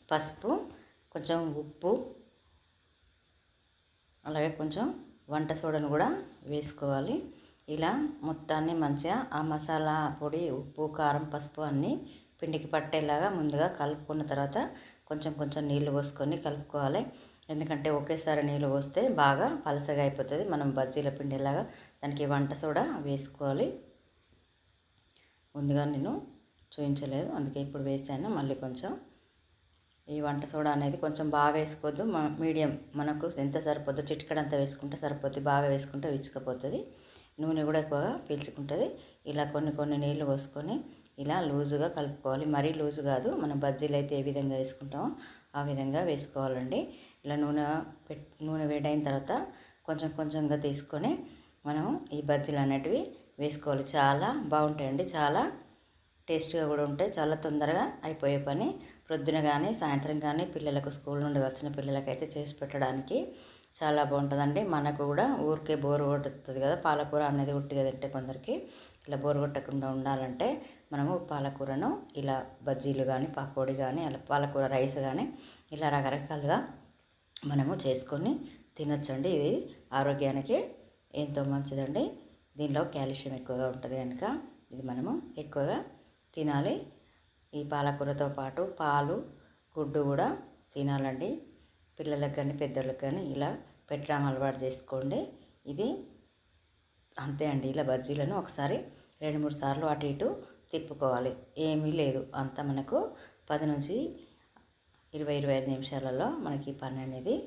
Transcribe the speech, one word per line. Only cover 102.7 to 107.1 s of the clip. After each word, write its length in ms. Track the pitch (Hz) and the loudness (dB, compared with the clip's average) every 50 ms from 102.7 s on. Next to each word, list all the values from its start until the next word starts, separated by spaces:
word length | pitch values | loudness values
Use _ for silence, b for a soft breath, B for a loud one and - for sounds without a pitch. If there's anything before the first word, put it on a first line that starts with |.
మనకు 280 | 135 135 139 - - 294 415 453 B B B B B B B - | 0 -2 0 0 0 0 0 0 B B B B B B B -2
పది 160 | 151 147 156 151 147 | -2 0 2 2 0
నుంచి 240 | 143 143 147 185 240 302 339 - - B B B B B B B B _ _ _ _ _ _ _ _ _ _ - | 0 0 -2 -2 -2 -2 -4 -6 -10 B B B B B B B B _ _ _ _ _ _ _ _ _ _ -6
ఇరవై, 220 | 151 151 147 147 143 | -4 -2 0 0 2
ఇరవై 160 | 143 139 139 135 | 2 4 2 2
ఐదు 80 | 131 139 135 | 2 0 0
నిమిషాలలో 540 | 131 135 - 147 135 131 131 127 131 170 240 330 330 220 | -2 -2 -4 -4 -2 -2 0 0 0 0 0 0 -2 -4
మనకి 240 | 160 143 143 143 139 | -4 -4 -4 -4 -6
ఈ 60 | 135 - - | -8 -6 -6
పని 180 | 131 131 131 131 | -6 -6 -6 -6
అనేది 280 | 131 | -6